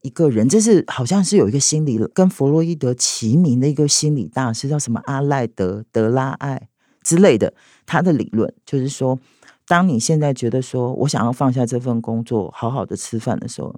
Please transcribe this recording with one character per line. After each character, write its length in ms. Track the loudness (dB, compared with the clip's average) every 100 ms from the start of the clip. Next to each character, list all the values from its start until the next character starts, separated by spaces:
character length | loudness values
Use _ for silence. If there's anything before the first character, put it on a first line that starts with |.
一 60 | -8
个 200 | 0 2
人。 200 | 4 4
这 120 | 4
是， 240 | 4 4 2
好 160 | -4
像 180 | 0 0
是 120 | 2 2
有 120 | 2
一 40 |
个 80 | 2
心 260 | 0 0 0
理， 120 | 0 0
跟 160 | 2 2
弗 200 | 2 2
洛 140 | 2
伊 120 | 0
德 180 | -2 -2
齐 440 | -2 -4 -2 2 4
名 240 | 4 2
的 80 | 2
一 40 |
个 140 | 2 2
心 300 | 2 0 -2
理 120 | -4
大 240 | -4 -4
师， 160 | -4 -4
叫 100 | -4
什 140 | -2
么 80 | -4
阿 160 | -4 -2
赖 260 | 0 0 -2
德， 380 | -2 -4 -4 -4
德 160 | 0 2
拉 220 | 0 -2
艾 380 | -6 -8 -8 -12 _ _ _
之 140 | 0 4
类 220 | 4 4
的， 160 | 0 -4 _ _ -6
他 160 | -2
的 100 | 2
理 160 | 0 0
论 200 | -2 -2 -6 -6
就 100 | -4
是 120 | -4
说， 300 | -2 -2 -4 _ _ -20 _ 0
当 200 | 2 2
你 100 | 0
现 200 | 0 0
在 160 | 0
觉 160 | -2 -2
得 100 | -2
说 320 | -4 -4 -4 -2
，“我 100 | -2
想 160 | 0
要 60 | -2
放 220 | 0 0
下 120 | 0
这 140 | -2 -2
份 220 | -4 -4
工 200 | -4 -6
作， 280 | -2 -4 -4
好 160 | -6 -6
好 160 | -4
的 120 | -6 -8
吃 200 | -8 -8
饭” 220 | -4 -6
的 80 | -8
时 160 | -10
候， 100 | -12